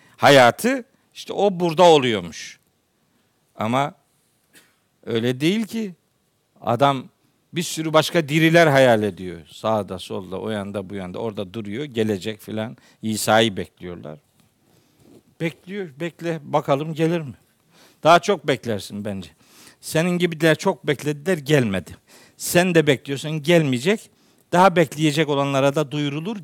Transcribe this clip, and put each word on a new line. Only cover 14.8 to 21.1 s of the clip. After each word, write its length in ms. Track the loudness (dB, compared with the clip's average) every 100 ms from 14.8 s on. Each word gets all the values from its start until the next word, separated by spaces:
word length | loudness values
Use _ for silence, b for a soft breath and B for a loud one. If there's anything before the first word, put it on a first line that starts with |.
| _ _ _ -20 _ -10
Bekliyor, 480 | -10 -10 -14 -12 -12 -10
bekle, 400 | -12 -8 -8 -8
bakalım 500 | -4 -4 0 -2 -2
gelir 280 | -2 -2 -2
mi? 120 | -6 -16 _ _ _ b b _
Daha 160 | 4 4
çok 280 | 4 -2 -2
beklersin 580 | -4 -4 -6 -8 -10 -8
bence. 240 | -10 -12 _ b b b b
Senin 360 | -4 -2 0 0
gibiler 380 | -2 0 2 2
çok 320 | 0 -4 -4
beklediler, 500 | -4 -6